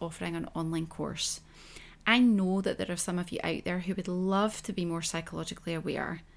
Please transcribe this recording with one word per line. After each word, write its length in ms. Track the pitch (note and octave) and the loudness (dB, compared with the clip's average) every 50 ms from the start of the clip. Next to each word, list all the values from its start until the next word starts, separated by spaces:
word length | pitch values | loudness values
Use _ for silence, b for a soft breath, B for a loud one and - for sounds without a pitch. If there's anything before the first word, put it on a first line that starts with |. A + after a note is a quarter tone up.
offering 340 | E3+ E3 D#3+ - F3+ E3+ E3 | -6 -6 -6 -4 -4 -4 -4
an 120 | E3 E3 - - | -4 -6 -4 -4
online 320 | E3 E3 D#3+ E3 D#3+ E3 | -4 -2 0 0 -2 -2
course. 540 | D#3+ - - D3+ C#3 - - - - - - B B B B B B B B B B B B - | -4 -4 -6 -6 -4 -4 -4 -4 -4 -4 -6 B B B B B B B B B B B B 2
I 120 | A3 A#3 B3 | 4 6 8
know 420 | B3 A#3+ G#3+ G3 F#3 F#3 F#3+ G3 | 8 8 6 6 4 4 2 2
that 160 | F#3+ - - | 2 0 -2
there 140 | - F#3 F3+ | -2 -2 -2
are 60 | F3 | -2
some 220 | F3 - F#3 F3+ F3 | -2 -2 -2 -2 -2
of 140 | F3+ E3+ | -2 -4
you 60 | - - | -4 -4
out 220 | - G3+ - - - | -2 -2 -2 -2 -2
there 140 | F3+ F3 F#3 | -2 -2 -2
who 140 | F3 F#3+ F#3 | -2 -2 -2
would 140 | F#3+ F3+ F#3 | -2 0 0
love 540 | F3+ F3+ F#3 F#3+ F#3+ G3 G#3 A3 G#3+ - - | 0 2 2 4 4 4 4 2 0 -4 -6
to 80 | - F#3+ | -4 -2
be 100 | F#3 F3 | -2 0
more 160 | E3+ E3 E3 | 0 0 -2
psychologically 720 | E3 - - E3 E3 - E3 D#3+ D#3+ - - - - E3+ | -2 -2 -2 -2 -4 -4 -6 -6 -6 -6 -8 -6 -4 -4
aware, 480 | E3 D#3+ D#3+ F#3 - - - - E3+ E3 B B B | -2 -2 -2 -2 -2 -2 -2 -4 -4 -6 B B B